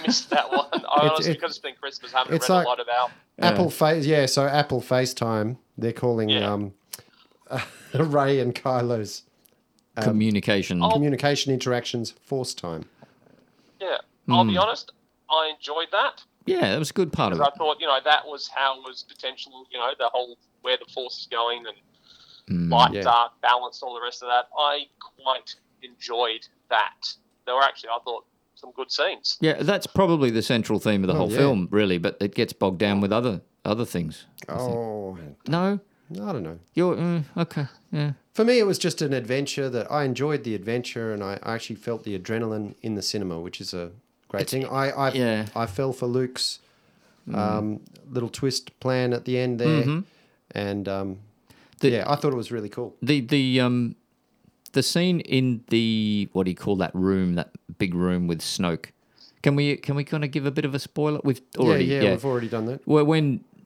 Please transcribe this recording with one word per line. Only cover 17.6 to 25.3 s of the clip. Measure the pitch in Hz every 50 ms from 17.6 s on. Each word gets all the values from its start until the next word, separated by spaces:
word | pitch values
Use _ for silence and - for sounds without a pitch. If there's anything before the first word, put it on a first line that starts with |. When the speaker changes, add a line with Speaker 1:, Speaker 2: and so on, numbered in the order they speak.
| 165 151 147 -
Speaker 1:
you | 165 151
know, | 135 135 -
that | 151 151 - -
was | 147 147 139 - - -
how | 135 135 135 135 131
was | 135 131 127 - -
potential, | - - - - 131 131 - - 143 131 131 131 -
you | - 123
know, | 120 127 147 -
the | 127 117 -
whole | 123 123 123 120 - _ _ _ _
where | - 127 127 -
the | 120 - -
Force | - 127 123 - -
is | - -
going | 120 117 117 117 120 120 117 110 104 - _ _ _ _ _ _ - - - _ - - _ -
and | 95 87 87 85
Speaker 3:
Mm. |
Speaker 1:
light, | 82 117 127 120 -
Speaker 2:
Yeah. | 101
Speaker 1:
dark, | 95 123 120 120 117 120 - _
balance, | - 120 123 123 123 120 - -
all | 139 127 120
the | 117
rest | 120 123 120 -
of | 123 123
that. | 123 123 123 - - 135
I | 147 147 143 147 143 - _ _
quite | - - _ _ 135 131